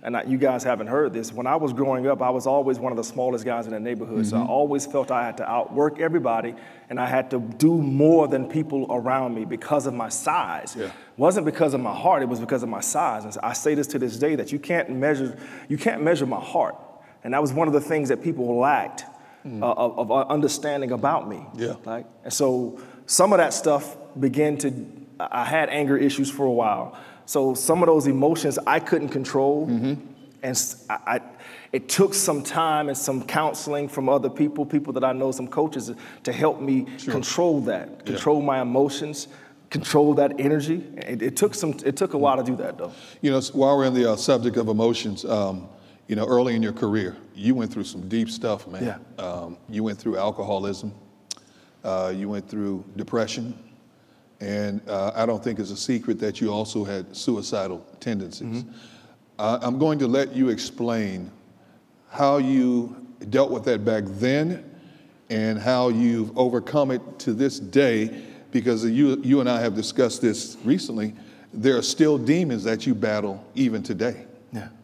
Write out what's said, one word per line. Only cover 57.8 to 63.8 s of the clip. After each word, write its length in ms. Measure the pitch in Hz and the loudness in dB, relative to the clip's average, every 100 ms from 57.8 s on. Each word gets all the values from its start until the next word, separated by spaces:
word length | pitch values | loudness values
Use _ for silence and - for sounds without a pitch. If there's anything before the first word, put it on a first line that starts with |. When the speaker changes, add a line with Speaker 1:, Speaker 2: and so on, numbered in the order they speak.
| - - | -12 -12
Speaker 2:
tendencies. 640 | - 107 92 - 120 113 | -6 -6 -6 -10 -8 -8
Speaker 1:
Mm-hmm. 80 | 120 - - - - _ _ _ | -10 -16 -20 -20 -20 _ _ _
Speaker 2:
Uh, 180 | 107 120 | -2 0
I'm 180 | 123 127 | -2 0
going 180 | 156 151 | 0 2
to 80 | 131 | 2
let 260 | 131 135 | 2 0
you 160 | 127 131 | 2 2
explain 800 | 107 - - 120 113 104 92 90 - _ _ _ _ _ _ _ | 0 -4 -6 -2 -2 -2 -6 -10 -16 _ _ _ _ _ _ _
how 260 | - 143 143 | 0 2 4
you 680 | 131 135 127 123 120 - - - 104 | 4 4 4 2 -2 -10 -18 -16 -2
dealt 220 | 127 139 | 2 2
with 140 | 127 | 2
that 200 | 107 113 | 0 0